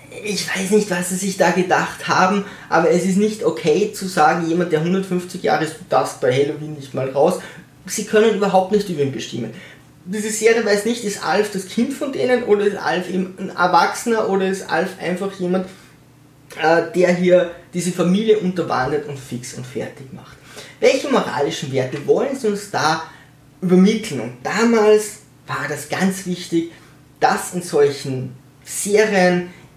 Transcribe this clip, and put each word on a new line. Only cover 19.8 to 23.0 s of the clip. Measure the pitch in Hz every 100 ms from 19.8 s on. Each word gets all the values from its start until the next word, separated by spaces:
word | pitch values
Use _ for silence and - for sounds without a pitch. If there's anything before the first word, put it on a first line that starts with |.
| - - 139
macht. | - - - - - - -
Welche | 233 285 294
moralischen | 233 - - 151 - 143
Werte | 131 127 143 135
wollen | 165 262 269
sie | 214
uns | 202 -
da | 127 147 160